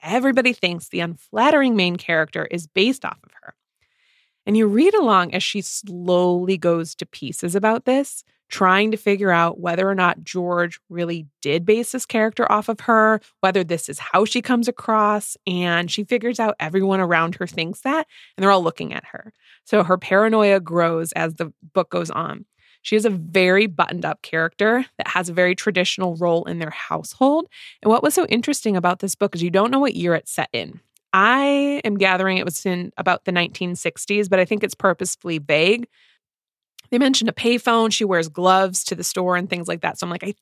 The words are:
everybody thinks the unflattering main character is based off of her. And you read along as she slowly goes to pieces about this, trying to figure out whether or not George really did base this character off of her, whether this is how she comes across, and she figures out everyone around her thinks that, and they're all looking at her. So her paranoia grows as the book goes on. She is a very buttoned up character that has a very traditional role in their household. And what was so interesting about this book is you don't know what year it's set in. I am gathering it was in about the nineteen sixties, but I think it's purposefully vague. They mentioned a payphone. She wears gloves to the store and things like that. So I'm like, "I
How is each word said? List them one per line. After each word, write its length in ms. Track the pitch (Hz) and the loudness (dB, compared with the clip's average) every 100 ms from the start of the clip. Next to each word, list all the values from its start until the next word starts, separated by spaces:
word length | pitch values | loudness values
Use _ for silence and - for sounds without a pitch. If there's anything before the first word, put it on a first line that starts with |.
everybody 520 | 156 226 262 254 247 233 | -4 0 2 2 2 0
thinks 340 | 180 170 - | -4 -4 -8
the 120 | 180 | -6
unflattering 760 | 170 165 _ 214 254 311 269 220 | -6 -8 _ 0 4 4 4 4
main 200 | 180 175 | 2 0
character 500 | - 165 156 - 156 | -2 -2 -2 -4 -6
is 200 | 175 156 | -8 -6
based 380 | - 214 269 - | 0 2 0 -6
off 140 | - | -12
of 80 | _ - | _ -20
her. 120 | - - _ _ _ _ _ _ _ _ - | -20 -20 _ _ _ _ _ _ _ _ 0
And 100 | 214 | 2
you 100 | 220 | 4
read 260 | 208 339 415 | 4 4 4
along 400 | 269 196 175 185 | 4 4 2 -2
as 80 | |
she 180 | - 208 | -4 -6
slowly 960 | - - 202 180 175 180 180 175 180 190 | -8 -10 -10 -8 0 2 4 2 0 0
goes 380 | 170 170 165 - | 2 0 -2 -10
to 100 | 160 | -16
pieces 480 | - 269 - 175 190 | -12 -12 -8 -4 0
about 300 | 214 226 - | 0 0 0
this, 400 | 262 277 - - _ - | 0 0 -8 -20 _ -12
trying 440 | - 185 190 214 | 2 4 6 4
to 40 | 214 | 0
figure 360 | - 202 196 | 0 0 2
out 260 | 170 170 - | 2 2 0
whether 300 | 175 170 190 | -4 -2 0
or 60 | 196 | 2
not 260 | 180 - | 2 0
George 560 | 160 180 175 175 175 - - | -6 -6 -2 -2 -2 -4 -14
really 380 | 170 170 170 151 _ | -6 -4 -6 -10 _
did 240 | 143 156 175 | -2 -2 2
base 240 | 220 233 | 2 2
this 160 | 254 - | -6 -4
character 440 | 233 220 220 240 | 0 0 0 2
off 180 | 208 214 | 2 0
of 100 | 214 | -6
her, 400 | - 226 220 220 _ - | 2 4 4 2 _ -2
whether 240 | 190 190 170 | 0 2 0
this 240 | 170 - | -4 -6
is 100 | 139 | -12
how 260 | - 180 214 | -4 0 0
she 160 | 247 | -2
comes 280 | 220 247 233 | -2 0 0
across, 680 | - - 220 208 208 - - - | -4 -2 0 2 0 -4 -12 -6
and 420 | 180 180 170 175 | -2 0 -2 -2
she 140 | 180 202 | -6 -2
figures 340 | 247 226 247 | -2 -2 -2
out 160 | 220 - | -2 -2
everyone 400 | 156 185 196 190 | -2 0 0 0
around 340 | 175 170 165 175 | 2 0 0 -4
her 100 | 175 | -10
thinks 320 | - 165 196 | -8 -8 -6
that, 260 | 262 311 302 - - - | -4 -4 -4 -10 -20 -2
and 60 | 196 | 4
they're 80 | |
all 100 | 196 | 4
looking 300 | 165 - - - | 2 -4 -8 -10
at 100 | - | -14
her. 260 | - 220 _ _ _ - | -18 -18 _ _ _ -2
So 180 | 214 | 2
her 160 | 175 185 | 2 0
paranoia 640 | - 190 220 220 208 196 | 2 2 4 4 4 2
grows 500 | 160 170 170 165 165 | 0 0 0 0 -4
as 220 | 175 165 160 | -4 -6 -6
the 180 | 165 - 156 - | -10 -12 -6 -2
book 160 | 175 | -2
goes 180 | 180 165 | -2 -6
on. 360 | - 165 - - _ _ _ | -6 -6 -8 -16 _ _ _
She 120 | - 214 | -2 0
is 100 | 214 | 2
a 60 | |
very 560 | 190 160 180 185 190 214 | -2 -2 2 4 4 2
buttoned 380 | 151 - 175 170 | 0 -4 -2 -6
up 180 | 156 | -8
character 600 | - 160 165 - 208 240 254 - | -6 -4 -4 0 2 2 -2 -8
that 120 | - | -4
has 200 | 180 180 | -2 -2
a 40 | |
very 240 | 170 180 185 | 2 2 2
traditional 580 | - 185 180 - 185 165 | -2 0 0 0 -4 -2
role 300 | 175 170 - | 0 0 -2
in 160 | 170 | -6
their 100 | 160 | -8
household. 800 | - - 160 160 - 262 302 - - - - | -10 -8 -8 -6 0 2 2 -2 -12 -20 -6
And 80 | 214 | 2
what 140 | 220 302 | 2 2
was 100 | 330 | 0
so 120 | 339 | 0
interesting 500 | 226 240 285 220 190 | 0 -2 -4 -2 0
about 240 | 175 185 | 0 -2
this 160 | 196 - | -4 -4
book 180 | 202 175 | -4 -2
is 80 | |
you 80 | 175 | 0
don't 220 | 175 226 | 2 2
know 80 | 262 | 2
what 160 | 277 175 | 0 -2
year 180 | 175 165 | -2 -2
it's 160 | - | -4
set 200 | - - | -8 -6
in. 260 | 117 85 - _ _ _ | -6 -8 -14 _ _ _
I 680 | 190 208 262 277 285 285 285 - | 2 4 4 2 0 0 -2 -4
am 120 | 202 | 0
gathering 380 | 190 185 190 185 | 2 2 0 0
it 80 | 180 | -2
was 200 | - 196 | -6 -4
in 280 | 180 180 - | -4 -6 -6
about 280 | 175 175 - | -2 -2 0
the 80 | |
nineteen 420 | 180 170 - 180 175 | -2 -2 -4 -8 -4
sixties, 540 | 175 - - 202 202 | -6 -6 -4 -2 2
but 100 | 190 | 2
I 60 | 180 | 2
think 180 | 214 | 0
it's 120 | 196 - | -4 -2
purposefully 640 | 196 175 - - 175 160 | -2 0 -4 -8 -6 -6
vague. 500 | 147 151 170 233 240 _ _ _ _ _ _ _ _ _ - | 0 2 4 2 -2 _ _ _ _ _ _ _ _ _ -4
They 80 | - | 0
mentioned 300 | 269 262 226 | 2 2 -2
a 40 | |
payphone. 600 | - 233 240 247 233 226 | -2 0 0 2 2 2
She 120 | 202 208 | 0 0
wears 240 | 180 165 | 0 -2
gloves 560 | 156 180 185 190 185 - | 0 4 4 4 -2 -6
to 100 | 175 | -6
the 80 | 180 | -6
store 320 | - 180 180 | -4 0 -2
and 140 | 175 | -2
things 160 | 175 170 | -6 -6
like 140 | 170 | -6
that. 180 | 170 - | -6 -6
So 80 | 175 | -8
I'm 40 | |
like, 140 | 175 190 | -8 -10
"I 80 | 208 | -6